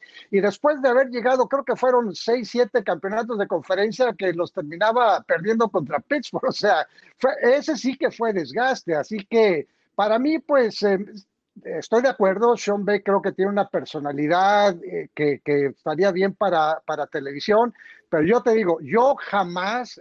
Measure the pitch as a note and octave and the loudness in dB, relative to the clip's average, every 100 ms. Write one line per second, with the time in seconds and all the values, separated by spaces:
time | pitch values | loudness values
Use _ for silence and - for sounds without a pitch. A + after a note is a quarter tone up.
0 | - - - G3 G3+ G3+ D4 D4+ C4 A#3+ | -6 -20 -4 0 0 2 0 2 2 2
1 | C4+ A#3+ A3+ C4 A#3+ C#4 C4+ A#3 B3+ B3 | 2 0 0 2 0 -2 -2 0 2 2
2 | A3+ E3+ - B3 G#3+ A#3+ B3 B3 G3+ F3 | 0 -4 -2 -2 0 -2 0 0 -2 -4
3 | G3 G#3+ A#3 A3+ G3+ F3+ - F#3 G#3+ A3 | -4 -4 -4 -4 -2 -4 -2 -2 0 0
4 | B3 G#3 F#3+ E3+ E3 - D3+ E3+ G#3+ A#3 | -2 0 -2 -2 -4 -6 -8 -2 0 2
5 | A#3 F3 - E3+ F3+ A3+ A#3 F#3 - D3 | 2 2 0 -2 0 0 0 -2 -2 -4
6 | - D4 - E3+ C4 - G3+ F3 D3 _ | -2 -4 -4 -4 -4 -2 0 0 -2 _
7 | - - B3+ D4+ A#3+ C#4 D4+ C4+ B3 C4 | -20 -4 -2 0 2 2 0 -4 -4 -2
8 | C4 - A3+ G3 C#3 D#3+ B3+ B3+ - D#3 | -4 -2 -2 -2 -4 -2 -2 -2 -2 -4
9 | C#3 G#3+ G3 A#3 G#3+ E3 - _ _ - | -4 -8 -2 2 4 2 -4 _ _ -2
10 | G#3 A3 C#4 D#4+ - C#4+ A3+ - G#3 G3 | 0 0 0 -2 0 2 2 0 0 0
11 | G3+ G#3+ - _ _ - - E3 - A3+ | -2 -14 -20 _ _ -18 -10 -10 -2 2
12 | B3+ - G3 F#3+ A#3+ A#3+ - G#3 G3 G#3 | 2 2 0 2 2 2 0 -2 0 -2
13 | G3+ G3 G3 - F#3+ G3+ G3 F3 C3 D#3 | 2 0 0 -2 -2 0 -2 -4 -6 -8
14 | C#3+ C#3+ D3 F3 G3 G#3 G3+ E3+ F3+ F3 | -6 -2 0 2 4 4 2 0 -6 -10
15 | D3+ - D3+ C#3 - C#3+ C#3 A#2 - D3+ | -8 -2 -2 -2 -2 0 0 -4 -6 0
16 | G3 F3+ G3 F#3+ G3+ E3+ D#3 D#3 - D3+ | 0 2 -2 0 0 2 0 -2 -4 -6
17 | C#3+ D#3 C#3 C#3+ - G#3 A#3+ - - - | -6 -6 -8 -6 0 2 2 -2 -20 -20
18 | _ E3 D#3 A#3+ B3 A3 F#3+ D#3+ D3 G3+ | _ 0 2 2 2 2 2 -2 0 2
19 | B3+ C#4 - G3+ F3+ F3 F#3+ A#3+ A#3 - | 2 2 -2 -2 -2 -4 -4 -4 -6 -12